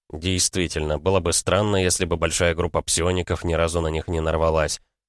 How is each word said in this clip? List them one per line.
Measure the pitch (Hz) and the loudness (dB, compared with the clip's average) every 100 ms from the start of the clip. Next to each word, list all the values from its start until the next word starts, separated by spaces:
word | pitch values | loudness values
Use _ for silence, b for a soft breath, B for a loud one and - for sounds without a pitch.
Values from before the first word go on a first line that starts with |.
| - | -16
Действительно, | 78 87 92 - 95 82 - 76 76 | -8 -2 0 0 0 -2 -2 -2 -2
было | 82 95 | 2 2
бы | 85 | 2
странно, | 82 - 92 104 101 | 0 2 2 2 2
если | 92 - 87 | 2 0 0
бы | 85 | 0
большая | 82 78 87 | -2 2 0
группа | 82 85 85 | 2 0 -2
псиоников | - - 82 90 87 85 | -2 0 0 0 0 -2
ни | 87 | 0
разу | 82 82 85 | 0 0 0
на | 82 | -2
них | 78 78 | -2 -2
не | 85 | -2
нарвалась. | 80 80 80 80 76 - - _ | 0 0 2 2 0 -4 -12 _